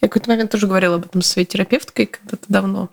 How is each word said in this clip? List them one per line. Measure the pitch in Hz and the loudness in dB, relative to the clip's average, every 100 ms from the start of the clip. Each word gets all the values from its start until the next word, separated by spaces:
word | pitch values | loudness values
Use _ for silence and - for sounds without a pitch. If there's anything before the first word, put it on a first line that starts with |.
я | 214 | 0
в | |
какой-то | 220 240 | 0 0
момент | 226 214 | 0 0
тоже | 208 202 | 0 2
говорила | 190 180 170 | 2 2 0
об | 180 | -2
этом | 185 | -2
со | - | 0
своей | - 180 | 0 -2
терапевткой | 185 - 254 - - 208 | -2 0 -2 -2 -2 -2
когда-то | - 202 - - | -4 -12 -10 -2
давно. | 202 190 196 185 | 0 0 -2 -6